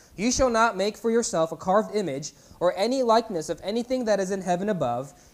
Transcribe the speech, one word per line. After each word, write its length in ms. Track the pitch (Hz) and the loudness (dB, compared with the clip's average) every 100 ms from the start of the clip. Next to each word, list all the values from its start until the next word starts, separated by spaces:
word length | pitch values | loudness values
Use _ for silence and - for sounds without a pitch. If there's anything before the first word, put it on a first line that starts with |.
| - - | -18 -4
"You 140 | 233 | -2
shall 200 | 247 254 | 2 2
not 260 | 226 226 185 | 4 2 2
make 220 | 202 214 | -4 -2
for 120 | 233 | -2
yourself 400 | 233 220 170 160 | 0 0 0 -2
a 60 | 160 | -2
carved 400 | 185 202 190 208 | 2 2 2 -2
image 380 | 175 135 156 - - - | -2 -4 -8 -16 -18 -2
or 160 | 175 180 | 0 2
any 260 | 220 269 | 0 2
likeness 460 | 233 226 233 175 156 | 4 4 2 -4 -4
of 120 | 156 | -6
anything 400 | 180 226 233 254 | -4 -4 -2 -2
that 160 | 220 196 | 0 0
is 100 | 185 | 0
in 120 | 196 | -2
heaven 260 | 180 175 208 | -2 -2 0
above. 460 | 185 127 120 139 - - | -2 -2 -2 -6 -14 -20